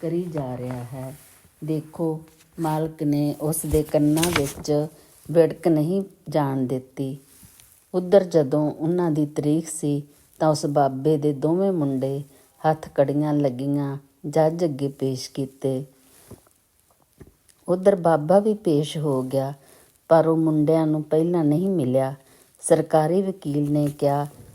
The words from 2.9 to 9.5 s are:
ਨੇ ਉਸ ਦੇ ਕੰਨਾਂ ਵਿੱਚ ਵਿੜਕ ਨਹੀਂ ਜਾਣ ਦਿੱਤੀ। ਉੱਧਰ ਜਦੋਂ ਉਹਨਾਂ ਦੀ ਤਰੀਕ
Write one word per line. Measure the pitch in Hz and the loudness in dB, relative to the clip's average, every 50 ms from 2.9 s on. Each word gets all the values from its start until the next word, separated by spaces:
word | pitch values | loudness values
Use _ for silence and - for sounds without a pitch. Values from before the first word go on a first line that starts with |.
| 156 - 160 | -6 -4 -2
ਨੇ | 147 143 147 147 147 147 - | 0 0 2 0 0 -2 -4
ਉਸ | - 151 160 160 - | -4 -4 -4 -4 -4
ਦੇ | 156 147 151 151 | 0 0 0 0
ਕੰਨਾਂ | 151 - 151 147 147 151 160 165 175 170 151 | 2 2 2 4 4 4 2 2 0 0 0
ਵਿੱਚ | 143 139 - - - - 151 147 151 156 - - - _ _ _ _ - | -2 -2 -6 -10 -4 -2 0 0 0 -4 -8 -16 -20 _ _ _ _ 0
ਵਿੜਕ | 151 170 160 156 156 - - 170 | 4 4 4 4 2 0 2 2
ਨਹੀਂ | 160 151 151 165 185 196 190 196 - _ _ - | 4 4 2 2 0 -2 -2 -4 -10 _ _ -4
ਜਾਣ | 147 156 147 139 135 135 | -2 0 0 0 0 -2
ਦਿੱਤੀ। | 131 123 139 131 127 - _ - 139 135 139 143 - _ - - - - - _ - - - _ _ _ - | -2 -2 -2 -4 -6 -8 _ -8 -8 -8 -8 -12 -16 _ -20 -20 -20 -20 -20 _ -20 -20 -20 _ _ _ -4
ਉੱਧਰ | 185 180 180 196 196 190 | -4 0 6 4 4 4
ਜਦੋਂ | 175 170 165 143 131 147 151 151 151 | 6 4 2 4 4 2 0 0 0
ਉਹਨਾਂ | - - 156 160 175 180 175 170 | -2 -2 -2 -2 0 0 0 0
ਦੀ | 151 151 151 | 2 0 0
ਤਰੀਕ | 147 147 - 143 147 | 0 -2 -2 0 0